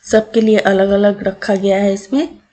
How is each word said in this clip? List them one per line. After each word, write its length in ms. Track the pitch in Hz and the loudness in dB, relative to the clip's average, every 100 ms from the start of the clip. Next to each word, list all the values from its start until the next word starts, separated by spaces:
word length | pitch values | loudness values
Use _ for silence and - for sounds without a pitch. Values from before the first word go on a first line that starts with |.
| - | 0
सबके 300 | 220 214 233 | 0 0 0
लिए 160 | 220 214 | 2 2
अलग-अलग 640 | - 196 196 202 202 202 | 2 0 2 2 0 0
रखा 320 | - 196 - 196 | -6 -8 -4 -2
गया 220 | 196 196 | 0 0
है 160 | 202 | 0
इसमें। 340 | 196 - 269 330 - _ | -2 -4 -4 -4 -8 _